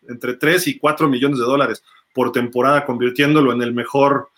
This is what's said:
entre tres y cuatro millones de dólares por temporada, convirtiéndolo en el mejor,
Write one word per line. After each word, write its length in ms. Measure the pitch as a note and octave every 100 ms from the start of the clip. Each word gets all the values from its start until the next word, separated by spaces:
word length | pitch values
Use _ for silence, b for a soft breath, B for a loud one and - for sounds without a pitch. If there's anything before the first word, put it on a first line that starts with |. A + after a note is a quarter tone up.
| -
entre 280 | A#2+ B2+
tres 340 | B2+ D3+ F3+ D3
y 100 | -
cuatro 300 | D3 D3+ D#3
millones 300 | B2 C#3 C3
de 80 | A#2+
dólares 360 | C#3+ B2 G2+ b b _
por 180 | C3 B2
temporada, 540 | A#2+ A#2+ B2 C3+ C#3+
convirtiéndolo 680 | C#3 A#2+ B2 B2 C#3+ D3+ C3
en 100 | A#2+
el 100 | A#2
mejor, 560 | A#2+ A#2 C#3 C#3 C#3 -